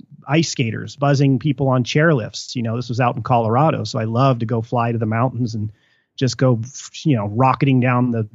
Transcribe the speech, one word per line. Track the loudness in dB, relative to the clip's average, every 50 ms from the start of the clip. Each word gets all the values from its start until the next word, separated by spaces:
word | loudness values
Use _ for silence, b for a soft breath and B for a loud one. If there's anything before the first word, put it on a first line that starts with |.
| -20 _ -20 -20 -6
ice | -2 0 0 0 0
skaters, | -2 -2 -4 -4 -4 -6 -10 -12 -6
buzzing | -2 2 2 4 4 4 4 2 2
people | 0 -2 -2 0 0 0
on | 2 0 0
chairlifts. | 0 0 2 4 4 4 2 0 -4 -10 -12 -14 -10 -8
You | -6 -4
know, | -4 -4
this | -4 -6 -6
was | -2 0
out | 0 0 0
in | -2 -2
Colorado, | 0 2 2 2 2 2 4 4 2 2 0 -4
so | -6 -4 -4
I | -4
loved | -2 0 2 4 4 2 2
to | 0
go | -2 -2 -4 -2
fly | -2 -2 -2 0 0
to | 0 -2
the | -2
mountains | -2 0 0 0 -2 -2 -4 -4 -4 -4
and | -6 -6 -8 -8 _ _ _ _ _ _ _ _
just | -2 -2 -2 0 2
go, | 2 2 2 0 -2 -6 -10 -14 -16 -16 -16 -4 -2
you | 0 0
know, | 0 -2
rocketing | -4 0 2 2 2 2 2 2 2 2 2
down | 2 2 2 2 0 0
the, | -2 -2 -4 -6 -8